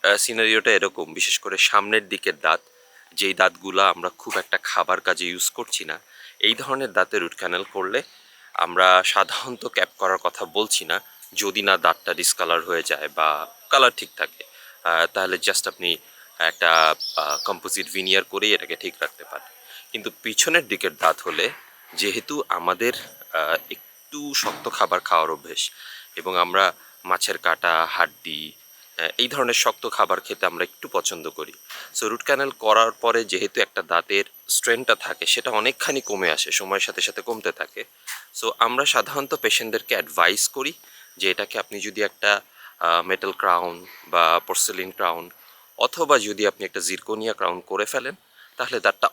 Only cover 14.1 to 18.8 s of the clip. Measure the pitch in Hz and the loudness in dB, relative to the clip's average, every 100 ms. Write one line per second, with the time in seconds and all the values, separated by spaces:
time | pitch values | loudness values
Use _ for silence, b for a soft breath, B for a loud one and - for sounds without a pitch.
14.1 | - 85 - - B B B 85 82 82 | -6 -8 -8 -20 B B B 0 2 2
15.1 | 101 92 92 - 95 - - 90 85 B | 0 -2 0 0 0 -4 -4 -4 -4 B
16.1 | B B - 82 - 87 82 80 78 - | B B -2 -2 2 4 6 6 2 -2
17.1 | - 76 73 - 92 95 - 92 95 92 | -4 -2 -4 -4 -6 -4 -6 -4 -4 2
18.1 | 95 92 98 107 101 - 82 | 2 2 -2 2 2 0 -8